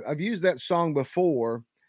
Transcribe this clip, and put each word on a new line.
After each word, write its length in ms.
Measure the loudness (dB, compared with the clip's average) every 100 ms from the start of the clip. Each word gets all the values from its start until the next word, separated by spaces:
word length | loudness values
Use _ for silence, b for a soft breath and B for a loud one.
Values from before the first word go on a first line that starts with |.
| 0
I've 140 | -4
used 220 | -4 0
that 180 | 0 0
song 320 | 0 0 2
before, 720 | 0 -2 0 2 2 0 -4 -8 _